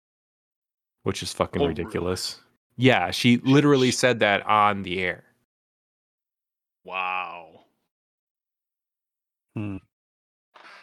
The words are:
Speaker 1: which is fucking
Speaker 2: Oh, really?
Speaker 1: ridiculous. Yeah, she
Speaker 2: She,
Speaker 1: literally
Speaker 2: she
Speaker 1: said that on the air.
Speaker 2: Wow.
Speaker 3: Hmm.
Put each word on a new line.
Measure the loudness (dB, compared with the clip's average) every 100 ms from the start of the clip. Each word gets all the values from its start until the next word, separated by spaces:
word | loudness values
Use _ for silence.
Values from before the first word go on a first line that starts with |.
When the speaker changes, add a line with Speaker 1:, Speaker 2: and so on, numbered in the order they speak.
| _ _ _ _ _ _ _ _ _ _
Speaker 1:
which | -8 -6
is | -8
fucking | -4 -4 -2
Speaker 2:
Oh, | -4
really? | -4
Speaker 1:
ridiculous. | -6 -6 -4 -6 -8 -12 _ _ _ 0
Yeah, | 2 2 0
she | 0 2 4
Speaker 2:
She, |
Speaker 1:
literally | 4 4 6 4 2
Speaker 2:
she | 2
Speaker 1:
said | 0 2
that | 2 2 2
on | 2 2 0
the | -6 -4
air. | -4 -6 -14 _ _ _ _ _ _ _ _ _ _ _ _ _ _ _ -10
Speaker 2:
Wow. | -6 -4 -4 -6 -12 -18 -20 _ _ _ _ _ _ _ _ _ _ _ _ _ _ _ _ _ _ _ -10
Speaker 3:
Hmm. | -8 -10 _ _ _ _ _ _ _ _ -20 -20